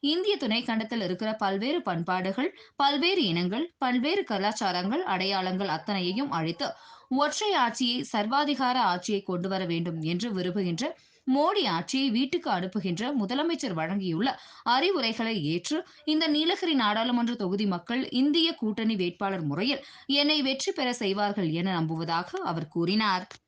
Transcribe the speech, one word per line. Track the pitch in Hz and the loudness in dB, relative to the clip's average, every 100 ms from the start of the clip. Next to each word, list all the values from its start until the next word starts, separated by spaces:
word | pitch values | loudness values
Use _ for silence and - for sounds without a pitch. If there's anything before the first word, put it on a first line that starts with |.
இந்திய | 285 330 392 403 | 2 2 2 0
துணை | 254 220 | 0 0
கண்டத்தில் | 247 226 220 233 | 0 -2 0 -2
இருக்கிற | 180 180 220 | -2 -2 -2
பல்வேறு | 220 202 196 233 330 | 0 0 0 0 0
பண்பாடுகள், | - 170 170 185 185 196 302 - - _ | 0 -2 0 0 0 0 -2 -4 -20 _
பல்வேறு | 277 285 339 381 | 2 4 2 2
இனங்கள், | 226 170 180 214 339 _ | 2 2 0 -2 -4 _
பல்வேறு | 262 247 269 392 | 0 2 2 0
கலாச்சாரங்கள், | 392 208 196 - 208 180 185 269 370 | 0 0 0 0 -2 0 0 0 0
அடையாளங்கள் | 185 190 196 185 185 196 | 0 0 0 0 -2 -2
அத்தனையையும் | 156 - 196 180 190 277 | -2 -2 -2 0 -2 -2
அழித்து | 170 160 170 277 - - - - 254 | -2 -2 -4 -6 -8 -16 -20 -4 0
ஒற்றை | 294 294 427 | 2 0 0
ஆட்சியை, | 359 247 226 247 247 | 2 2 0 -2 -2
சர்வாதிகார | - 220 208 269 294 277 254 254 | -2 -2 0 2 2 2 2 2
ஆட்சியை | 214 180 180 202 | 2 0 0 -2
கொண்டு | 202 180 185 | 0 -2 -2
வர | 190 180 | -2 0
வேண்டும் | 170 175 165 | 0 -2 -2
என்று | 156 175 233 | -2 -2 -2
விரும்புகின்ற | 190 180 185 185 165 285 - _ _ - | -2 -2 0 -2 -2 -4 -6 _ _ 0
மோடி | 262 311 415 262 | 4 4 4 2
ஆட்சியை | 165 175 262 277 | 0 0 0 2
வீட்டுக்கு | 220 262 349 311 | 2 0 0 0
அனுப்புகின்ற | 190 185 208 185 170 240 | -2 0 -2 -2 -2 -2
முதலமைச்சர் | 294 190 262 320 339 254 | 0 0 0 0 0 -2
வழங்கியுள்ள | 165 160 196 185 160 254 - - - - | -2 -2 -2 -2 0 0 -2 -12 -8 0
அறிவுரைகளை | 247 339 370 233 226 226 220 147 | 2 4 2 0 0 -2 -2 0
ஏற்று | 170 170 311 - - | -2 -2 -4 -4 -12
இந்த | - 311 320 | -2 0 2
நீலகிரி | 302 320 392 349 | 2 2 0 0
நாடாளுமன்ற | 285 214 214 233 247 233 | 2 2 2 2 2 0
தொகுதி | 233 190 190 208 | 0 -2 0 0
மக்கள் | 175 - 240 262 | 0 -2 -4 -2
இந்திய | 247 277 320 330 | 2 4 4 2
கூட்டணி | 339 214 214 220 220 | 0 -2 0 0 2
வேட்பாளர் | 175 175 202 190 | -2 -2 -2 -2
முறையில் | 156 147 226 277 - - - | -2 -2 -2 -2 -6 -20 -2
என்னை | 277 294 302 | 2 4 2
வெற்றி | 269 269 - | 2 0 -2
பெற | 392 240 | -2 -2
செய்வார்கள் | 240 208 196 208 208 175 | 0 -2 0 0 0 0
என | 156 185 | 0 0
நம்புவதாக | 180 160 160 160 165 180 370 | 0 0 -2 -2 -2 -2 -6
அவர் | 370 165 160 | -4 -4 -4
கூறினார். | 175 170 208 214 185 190 - | -2 0 2 2 0 -4 -18